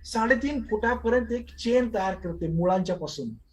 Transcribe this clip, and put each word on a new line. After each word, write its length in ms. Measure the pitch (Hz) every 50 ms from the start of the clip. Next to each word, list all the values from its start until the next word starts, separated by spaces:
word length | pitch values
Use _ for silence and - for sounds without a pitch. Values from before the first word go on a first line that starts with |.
| -
साडेतीन 560 | - - 226 220 233 262 240 285 285 294 262
फुटापर्यंत 680 | 220 - 214 214 233 233 247 240 - 226 240 247 233 226
एक 180 | 233 247 233 - -
चेन 380 | - - 233 240 254 247 233 220
तयार 220 | 202 185 190 185
करते 320 | 185 - 175 165 - 170
मुळांच्या 480 | 160 160 165 175 180 185 190 180 185 180
पासून, 340 | 170 156 143 - - 127 113 110 113 - _